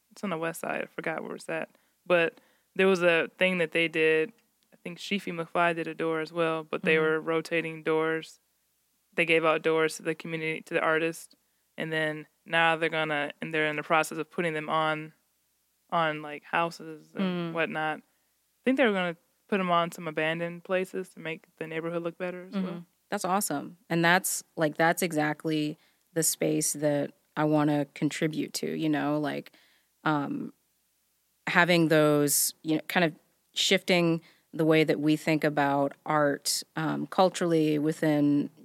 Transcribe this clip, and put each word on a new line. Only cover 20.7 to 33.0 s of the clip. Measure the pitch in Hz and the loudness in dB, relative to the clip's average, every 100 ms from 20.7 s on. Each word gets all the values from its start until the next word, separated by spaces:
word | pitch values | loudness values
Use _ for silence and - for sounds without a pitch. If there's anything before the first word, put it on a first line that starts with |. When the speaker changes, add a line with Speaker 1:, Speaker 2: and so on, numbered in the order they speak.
| 185 185 190 185 | -2 -2 -6 -10
Speaker 1:
to | - | -12
make | 160 160 - - | -10 -10 -14 -14
the | 160 | -8
neighborhood | 160 165 170 | -6 -4 -4
look | 170 170 | -6 -6
better | 180 180 | -8 -8
as | 185 | -8
Speaker 2:
Mm-hmm. | 196 185 | -4 -4
Speaker 1:
well. | 170 170 _ _ | -6 -14 _ _
Speaker 2:
That's | 208 180 | -6 -2
awesome. | 190 208 143 135 175 - | -2 -2 -4 -8 -14 -4
And | 170 | 2
that's, | 170 180 - - - - | 4 4 2 -6 -8 -2
like, | 156 147 | -2 2
that's | 165 175 | 2 2
exactly | 185 151 151 151 165 156 151 160 _ _ _ | 0 0 -2 -2 -2 -2 -2 -6 _ _ _
the | 165 | -2
space | 156 - 160 156 151 | -2 0 0 0 -2
that | 147 151 143 139 - _ - | -2 0 0 -2 -8 _ -2
I | |
wanna | 151 151 147 147 143 | 2 4 4 2 -2
contribute | - 151 - 160 151 - | -2 -2 0 -2 -2 -6
to, | - 151 | -6 -6
you | 160 156 | -2 -2
know, | 147 143 151 | 0 0 -2
like, | 147 143 - - _ _ _ _ | -2 -6 -10 -18 _ _ _ _
um, | 160 151 143 143 - - _ _ _ _ _ _ _ _ - | 0 0 -2 -6 -8 -14 _ _ _ _ _ _ _ _ -2
having | 180 175 175 160 | 2 4 4 6
those, | 156 151 147 147 - - - | 6 6 6 4 2 0 -4
you | 156 156 | -2 -2
know, | - | 0
kind | 185 | 0